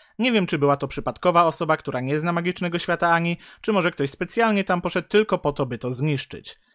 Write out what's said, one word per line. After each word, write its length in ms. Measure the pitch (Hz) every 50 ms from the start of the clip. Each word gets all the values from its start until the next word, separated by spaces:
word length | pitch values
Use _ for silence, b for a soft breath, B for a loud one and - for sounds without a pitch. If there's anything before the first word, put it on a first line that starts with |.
| b b b -
Nie 120 | 226 262
wiem, 140 | 233 214 180
czy 120 | - -
była 200 | 147 139 143 143
to 100 | 139 143
przypadkowa 580 | 131 - - - 127 120 - - 180 165 170 175
osoba, 320 | 165 156 - 170 151 156
która 220 | 151 - - 127 123
nie 200 | 127 135 147 151
zna 120 | 156 175
magicznego 480 | 170 170 170 180 175 - 180 175 170 170
świata 300 | - - 170 165 175 170
Ani, 280 | 170 170 170 170 170 B B B B B
czy 120 | - - 214
może 180 | 190 160 175
ktoś 180 | - - - 139
specjalnie 540 | - - - - - 233 233 226 208 202 190
tam 180 | - 185 180
poszedł 260 | - 175 - 185 170
tylko 300 | - - 208 214 - 190
po 140 | 175 - 147
to, 140 | 143 - 139
by 120 | 123 123
to 140 | 113 - 127
zniszczyć. 680 | 127 117 143 156 147 131 - - - - - - - _ _ _